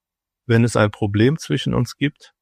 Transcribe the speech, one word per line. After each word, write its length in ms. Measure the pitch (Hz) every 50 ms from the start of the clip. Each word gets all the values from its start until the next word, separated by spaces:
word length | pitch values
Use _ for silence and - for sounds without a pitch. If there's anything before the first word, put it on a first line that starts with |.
| _ _ _ _ _ _ _ _ _
Wenn 180 | 120 117 117 117
es 120 | 113 -
ein 160 | 117 107 101
Problem 460 | - - 113 101 101 104 117 135 160
zwischen 360 | - - - 147 135 - 139 117
uns 220 | 123 123 - -
gibt, 380 | - 139 147 - _ _ - _ _